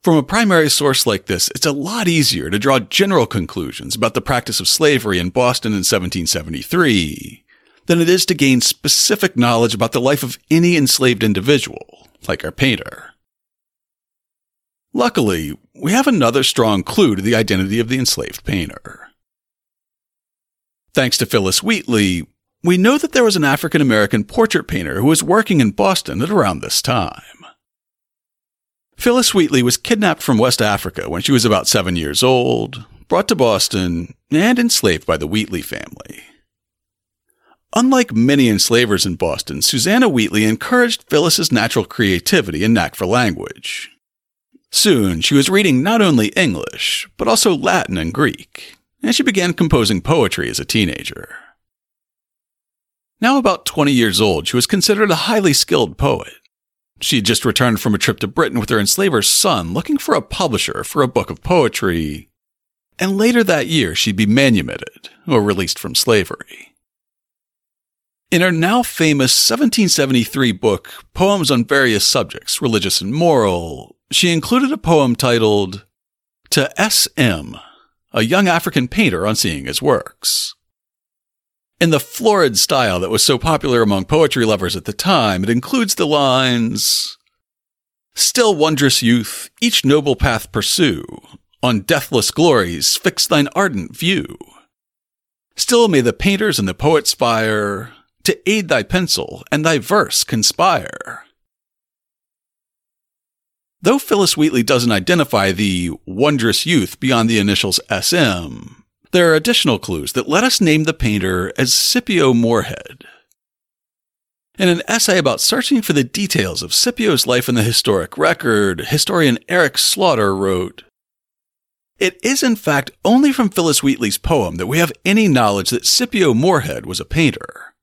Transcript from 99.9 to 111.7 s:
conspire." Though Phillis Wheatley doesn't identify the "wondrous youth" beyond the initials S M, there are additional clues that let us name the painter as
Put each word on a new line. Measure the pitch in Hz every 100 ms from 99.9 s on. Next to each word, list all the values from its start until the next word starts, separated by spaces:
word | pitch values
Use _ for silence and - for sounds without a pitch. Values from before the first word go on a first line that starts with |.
| 208 - -
conspire." | - 113 104 - 180 160 92 - - - - _ _ _ _ _ _ _ _ _ _ _ _ _ _ _ _ _ _ _ _ _ _ _ _ _
Though | - 269
Phillis | - 202 185 -
Wheatley | 156 127
doesn't | 110 131 120
identify | 104 90 175 143 107 98
the | 92 104 90 87 - -
"wondrous | 92 143 143 117 -
youth" | 156 170 95 -
beyond | 131 120 113
the | 113
initials | 101 98 101 - -
S | 98 -
M, | 175 131 90 80 58 - - _ _ _
there | 180 170
are |
additional | 156 190 233 160 107
clues | - 85 -
that | - -
let | 165
us | 254 -
name | 175 156
the | 156
painter | 160 214 208 190 90 92 -
as | 131